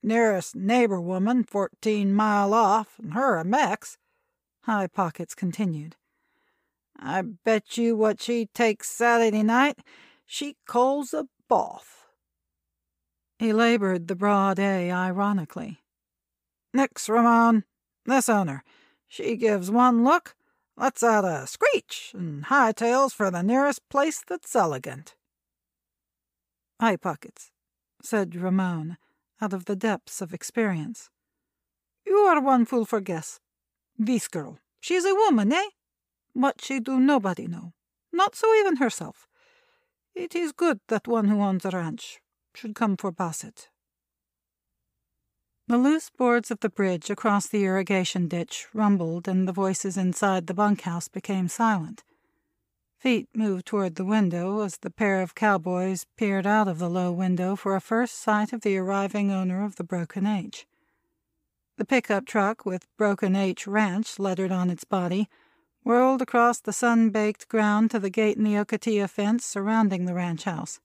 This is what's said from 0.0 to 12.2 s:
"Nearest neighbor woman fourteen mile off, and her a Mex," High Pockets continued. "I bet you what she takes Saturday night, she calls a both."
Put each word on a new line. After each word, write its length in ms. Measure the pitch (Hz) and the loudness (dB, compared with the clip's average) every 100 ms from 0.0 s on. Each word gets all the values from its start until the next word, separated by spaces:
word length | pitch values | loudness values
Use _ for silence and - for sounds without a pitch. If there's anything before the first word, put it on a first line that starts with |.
"Nearest 520 | 220 226 226 196 - - | 0 2 2 2 -4 -6
neighbor 460 | 190 240 240 190 | 0 2 2 0
woman 420 | 175 185 196 254 | -4 -2 2 2
fourteen 680 | 226 202 190 _ 220 214 196 | 0 -2 -4 _ -2 0 2
mile 400 | 202 214 208 202 | 2 2 2 2
off, 460 | 214 214 214 214 _ | 4 4 4 0 _
and 140 | 220 | -10
her 240 | 160 269 185 | -2 0 0
a 60 | |
Mex," 540 | 165 247 254 196 - - _ _ _ _ _ _ | 0 0 0 -2 -8 -20 _ _ _ _ _ _
High 260 | - 214 185 | -4 -2 -2
Pockets 460 | - 180 - 175 - | -2 -4 -4 -12 -6
continued. 600 | 185 165 196 156 151 - _ _ _ _ _ _ _ _ _ - | -6 -2 -4 -4 -10 -18 _ _ _ _ _ _ _ _ _ -16
"I 280 | - 180 | -6 -4
bet 540 | 185 185 - 220 - - | -4 -6 0 0 0 -2
you 200 | 233 226 | 0 2
what 240 | 214 208 | 2 0
she 240 | - 240 220 | -2 -4 -4
takes 440 | - 233 214 - | 0 0 0 -6
Saturday 540 | - 233 233 226 214 | -2 2 4 4 2
night, 400 | 214 233 285 - - - - _ _ | 2 4 2 0 -14 -20 -20 _ _
she 300 | - 285 - - | -10 -10 -12 -4
calls 480 | 240 254 285 269 | 2 2 2 -4
a 140 | 311 285 _ _ | -6 -8 _ _
both." 580 | 220 - - - - _ _ | 2 2 -6 -20 -20 _ _